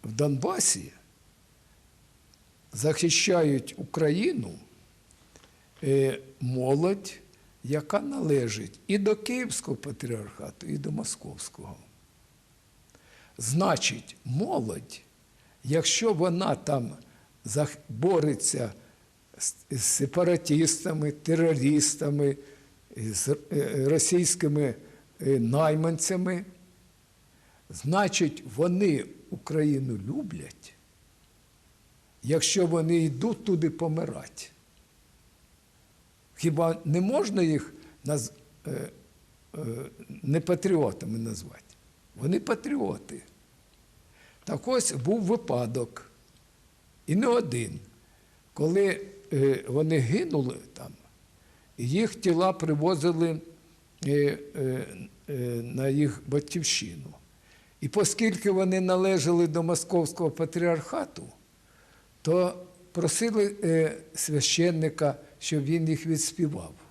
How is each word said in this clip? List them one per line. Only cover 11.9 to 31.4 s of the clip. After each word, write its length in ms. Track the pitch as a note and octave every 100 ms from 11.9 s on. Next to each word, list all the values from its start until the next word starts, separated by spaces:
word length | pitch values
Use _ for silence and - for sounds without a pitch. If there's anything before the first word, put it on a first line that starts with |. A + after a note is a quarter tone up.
| _ _ _ _ _ _ _ _ _ _ - _ - - -
Значить, 760 | A#2 D3 F#3+ C#3+ - A#2 - - -
молодь, 760 | C3 B3 F4+ G#2+ E2+ - - _ _ _ _ _ _
якщо 500 | B2 D#3 D#3+ - A3+
вона 420 | E3+ F3+ E3+ F#3+ -
там 420 | - C#3 A#2 - - - _ _ -
зах-, 320 | C3+ D3 - -
бореться 840 | A2 E3+ F3 D3+ B2+ - - A2+ - - _ _ _ _ -
з, 180 | - - -
з 120 | C3
сепаратистами, 1300 | - - C3+ F3 F3 E3+ E3 D3+ D#3+ - F#3 D#3 D3
терористами, 1300 | D3 - E3 E3 D3 C3+ D3+ C#3+ - D3 C#3+ C#3+ C#3 - - - _ _ A#2
з, 380 | A2 G2 C3+ D3 -
е, 340 | D3+ C#3 C#3 C3+
російськими, 880 | D#3 - F3+ F3 - D#3 D3 C#3 - - - _ _
е, 180 | C#3 C3+
найманцями, 1080 | A2+ C#3 D#3 D#3 E3 D#3+ - F#3 F3+ F3+ G3+ - - _ _ _ _ _ _ _ _ _ _
значить, 720 | F2+ C#3 F#3 G3 - E3 - - A2
вони 500 | F3 F3+ G3+ C#3 - - -
Україну 680 | - - D#3 D3+ C#3 C3 G#2+ G2
люблять, 680 | A#3+ A3+ E3 C#2 - - - _ _ _ _ _ _